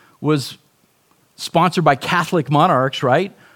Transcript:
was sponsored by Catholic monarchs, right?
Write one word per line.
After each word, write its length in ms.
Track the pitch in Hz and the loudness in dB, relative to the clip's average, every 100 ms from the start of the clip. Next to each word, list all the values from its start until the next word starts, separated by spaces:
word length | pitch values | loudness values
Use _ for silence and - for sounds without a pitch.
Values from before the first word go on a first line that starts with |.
| _ - | _ -8
was 380 | 139 151 123 - _ _ _ _ _ _ _ - | -2 -2 -4 -14 _ _ _ _ _ _ _ -18
sponsored 480 | - 165 175 185 | -4 0 0 2
by 120 | 156 139 | 2 2
Catholic 540 | - 180 175 175 135 | 0 -4 -2 -2 0
monarchs, 520 | 147 180 135 131 - | 2 2 2 0 -2
right? 300 | 127 135 196 - - | 0 0 -2 -10 -20